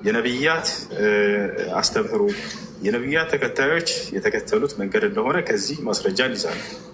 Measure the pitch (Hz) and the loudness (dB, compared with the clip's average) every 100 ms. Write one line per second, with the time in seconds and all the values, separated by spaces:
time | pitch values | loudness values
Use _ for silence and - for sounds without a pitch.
0 | 104 113 120 123 147 160 - - - - | 0 0 0 2 2 2 0 -4 -8 0
1 | 104 104 101 104 101 - - 90 107 - | 2 4 4 4 0 -2 -2 0 2 2
2 | 107 110 101 101 - - - - 98 117 | 0 2 2 0 -6 -10 -14 -6 -2 0
3 | 127 156 156 147 127 - 139 165 170 - | 2 0 2 0 0 2 2 2 0 -4
4 | - 196 - 107 - 107 - - 98 104 | -4 -2 0 0 0 2 2 -2 0 2
5 | 104 101 120 170 170 104 - 151 139 - | 2 0 0 0 0 -2 -4 -4 -2 -2
6 | 202 190 127 117 - - - - - | 0 0 0 0 -4 -6 -8 -12 -16